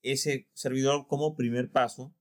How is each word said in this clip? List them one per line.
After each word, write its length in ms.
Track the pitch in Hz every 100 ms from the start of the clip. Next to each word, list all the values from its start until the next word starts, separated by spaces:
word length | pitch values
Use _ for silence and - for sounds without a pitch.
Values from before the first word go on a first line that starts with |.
ese 440 | 123 135 151 135 -
servidor 540 | - 131 131 135 143 139
como 280 | 139 151 151
primer 360 | 120 120 123
paso 420 | 139 120 - 135 _